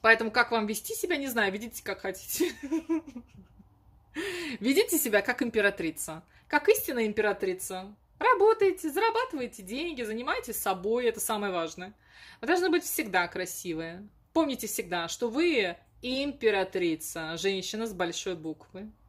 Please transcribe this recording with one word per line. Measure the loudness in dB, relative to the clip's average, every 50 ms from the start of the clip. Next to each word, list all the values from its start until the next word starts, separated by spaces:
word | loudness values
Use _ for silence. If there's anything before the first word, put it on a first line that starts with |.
Поэтому | 10 8 8 8 6 0
как | 4 2 2 4
вам | 4 0 2 0
вести | -2 -4 -4 -6 -6
себя, | -4 -2 -2 0 0
не | -2 -2
знаю, | 0 2 0 0
ведите, | 0 -4 -8 -8 -12 -12 -8
как | -8 -8 -6
хотите. | -6 -8 -8 -8 -8 -8 -2 -2 -2 -2 -2 -8
<laughs> | -8 -4 -4 -4 -2 -2 -4 -4 -4 -8 -16 -16 -18 _ _ -20 -20 _ -20 -20 -20 _ _ _ _ -20 _ -20 _ _ -10 -8 -8 -6 -6 -6 -8 -8 -8 -2
Ведите | 0 2 4 4 4 4 2 0
себя | 0 4 2 2
как | 2 2 -2 0
императрица, | -2 0 0 2 2 2 2 0 -4 -4 -4 -6 -10 -10 -10 -14 -14 _ _ -20 _ _
как | 0 2 6 6
истинная | 4 4 4 -2 0 0 0
императрица. | 0 2 2 2 2 2 0 -2 -2 -2 -4 -6 -8 -8 -10 -10 -12 -18 _ _ _ _ 0
Работайте, | 4 4 6 8 8 6 6 6 4 2 2 2 -4 -4
зарабатывайте | 0 2 2 2 2 2 -2 -2 -4 -6 -6 -8 -8 -14 -12
деньги, | -8 -6 -6 -6 -6 -6 -6 -6
занимайтесь | -6 -6 -6 -4 -4 -4 -4 -4 -6 -8 -4
собой, | -2 -2 -2 -2 0 0 0 2 2
это | 0 0 0
самое | -4 -2 -2 -2 -2 -2 -2
важное. | -2 -2 -4 -6 -12 -14 -16 -16 _ _ _ -20 -20 -20 -20 -16 -8
Вы | 0 2
должны | 2 4 4 4
быть | 2 2 2
всегда | 0 -4 -4 -4 0 2 2 2 2
красивые. | -2 -4 -6 -6 -6 -10 -6 -6 -6 -4 -6 -8 -10 -14 -16 -18 _ _ _ _ _
Помните | 2 2 2 0 -4 -4 -6
всегда, | -4 -6 -4 -2 -2 -2 -2 -4
что | -4 -4 -4 -2
вы | 2 2 2 4 4 4 2 0 -2 -6 _ _ _ -10
императрица, | -4 -4 -2 0 -2 -2 -4 2 2 2 4 4 0 0 0 0 0 2 0 0 -4 -8 -8 -8 -6 -6 -6 -2
женщина | 0 0 0 0 -4 -6 -6 -4 -6
с | -6 -2
большой | -2 -2 -2 -2 -4 -4 -4 -6
буквы. | -4 -6 -8 -8 -8 -12 _ -16 -14 -14 -14 -16 _ _